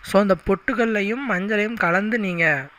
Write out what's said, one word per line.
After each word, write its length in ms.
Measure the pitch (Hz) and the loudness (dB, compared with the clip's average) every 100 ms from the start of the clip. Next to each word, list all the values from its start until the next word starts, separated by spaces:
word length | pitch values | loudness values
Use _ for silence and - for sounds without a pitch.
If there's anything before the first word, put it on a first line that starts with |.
So 180 | - 196 | 2 2
அந்த 160 | 202 180 - | 4 0 0
பொட்டுக்கல்லையும் 800 | 196 - 233 226 214 196 240 277 | -2 0 0 0 0 -2 -4 -2
மஞ்சளையும் 480 | 185 196 214 214 233 | -4 -2 -2 -2 0
கலந்து 420 | 175 180 208 233 | 0 2 0 -2
நீங்க 480 | 196 175 165 143 135 | -2 0 0 0 -4